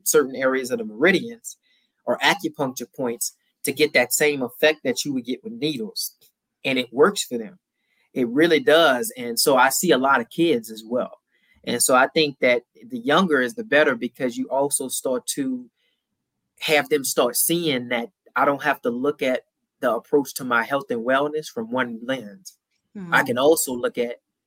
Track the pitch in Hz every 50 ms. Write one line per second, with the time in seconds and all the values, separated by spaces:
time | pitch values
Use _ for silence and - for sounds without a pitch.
0 | - - - 151 135 131 131 123 131 131 131 131 127 120 123 117 110 107 107 113
1 | 151 190 185 151 - - 233 - - - - - _ _ _ _ _ _ _ _
2 | _ 123 120 - 135 151 170 175 170 156 151 - 139 127 127 - 123 - _ -
3 | 131 120 120 - - - - _ _ _ _ _ - 143 135 131 151 147 - 131
4 | 123 - - - 151 151 143 135 127 113 - - 151 156 156 - - 131 - -
5 | - 147 135 127 117 127 123 - - 110 117 117 139 156 147 117 110 95 - -
6 | - - - _ _ _ _ _ _ _ _ _ - 139 131 127 123 - 117 139
7 | 156 202 202 - - - 247 233 214 196 - _ _ _ _ _ _ _ _ _
8 | _ _ - 139 127 113 120 147 170 175 160 147 120 143 151 165 165 143 127 120
9 | 113 110 - 127 120 120 117 - - 151 135 127 127 139 - - - 165 143 127
10 | 131 135 139 123 117 - - 165 170 170 147 117 110 - 220 - - 107 123 123
11 | - - - - _ _ _ _ _ _ _ _ - - 120 120 - - 127 127
12 | 139 - - 160 156 143 135 _ 143 127 120 120 - _ _ _ - - 127 117
13 | 117 135 147 175 196 170 147 131 127 120 113 123 110 110 143 147 151 147 123 113
14 | 123 117 - - 139 123 117 131 131 - 127 139 143 143 - - 135 123 - -
15 | - 135 127 120 - - - 147 135 131 127 123 123 - _ _ _ _ _ _
16 | _ _ _ _ _ _ _ _ _ _ _ _ - 160 151 147 135 - 151 143
17 | 131 - - 156 131 120 120 - - - 165 175 170 151 135 120 123 120 120 117
18 | 117 - _ _ _ _ - 123 139 147 143 139 151 147 135 - - 123 117 123
19 | 135 143 147 - 143 127 127 117 - _ _ _ _ _ _ _ 131 123 110 120
20 | - _ 151 147 131 - - - 131 123 120 117 110 113 139 113 107 - 123 113
21 | 113 127 131 139 147 151 151 156 156 - - 120 113 113 123 127 123 120 113 110
22 | 120 123 135 127 107 104 98 95 - - - _ _ _ _ _ _ _ - 208
23 | 185 170 139 131 143 127 117 123 135 151 165 156 - 135 123 120 123 120 - 123
24 | 120 120 120 - _ _ _ _ _